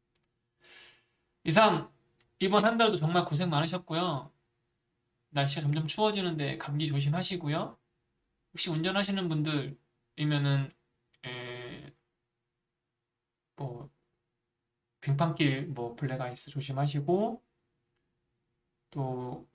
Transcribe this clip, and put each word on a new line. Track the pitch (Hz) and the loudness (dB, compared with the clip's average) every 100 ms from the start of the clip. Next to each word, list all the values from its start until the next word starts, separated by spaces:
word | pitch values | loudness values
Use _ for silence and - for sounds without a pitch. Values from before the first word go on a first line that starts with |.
| _ _ _ _ _ _ - - - - _ _ _ _ - | _ _ _ _ _ _ -20 -20 -20 -20 _ _ _ _ 2
이상, | 165 214 160 - _ _ _ _ _ | 6 8 6 -2 _ _ _ _ _
이번 | 190 202 208 | 2 4 4
한 | 226 | 6
달도 | 220 175 | 4 4
정말 | 151 175 - | 2 2 2
고생 | 147 180 | 0 0
많으셨고요. | 147 160 180 - 160 180 139 135 - _ _ _ _ _ _ _ _ _ | 2 0 -2 -4 -2 -2 -2 -8 -18 _ _ _ _ _ _ _ _ _
날씨가 | 139 139 170 | 0 0 0
점점 | 143 151 156 | 0 0 -2
추워지는데 | - 214 202 180 156 143 - | 0 2 2 -2 -2 -4 -4
감기 | - 147 151 | -4 -2 0
조심하시고요. | 139 139 165 185 180 143 156 220 - _ _ _ _ _ _ _ | 0 0 0 -2 -4 -2 -2 -4 -10 _ _ _ _ _ _ _
혹시 | - 180 | -6 -4
운전하시는 | 160 175 190 202 196 175 | 0 0 0 0 0 0
분들이면은, | 156 151 147 131 - _ _ _ - 151 147 143 139 135 - _ _ _ _ 127 | 0 0 -2 -4 -10 _ _ _ -4 0 2 2 2 0 -8 _ _ _ _ -12
에, | 123 123 123 123 - - - _ _ _ _ _ _ _ _ _ _ _ _ _ _ _ - | -10 -10 -12 -12 -14 -18 -20 _ _ _ _ _ _ _ _ _ _ _ _ _ _ _ -10
뭐, | 135 120 139 - _ _ _ _ _ _ _ _ _ _ | -10 -8 -14 -20 _ _ _ _ _ _ _ _ _ _
빙판길, | - 139 170 147 147 135 143 | -2 2 2 2 2 2 -4
뭐, | 123 120 - | -6 -8 -6
블랙아이스 | 139 127 123 127 - | -4 -4 -6 -8 -10
조심하시고, | 143 139 135 147 143 143 185 226 226 - _ _ _ _ _ _ _ _ _ _ _ _ _ _ | -8 -6 -2 0 0 2 2 2 -4 -12 _ _ _ _ _ _ _ _ _ _ _ _ _ _
또 | 151 131 127 127 123 - | -6 -4 -4 -8 -10 -14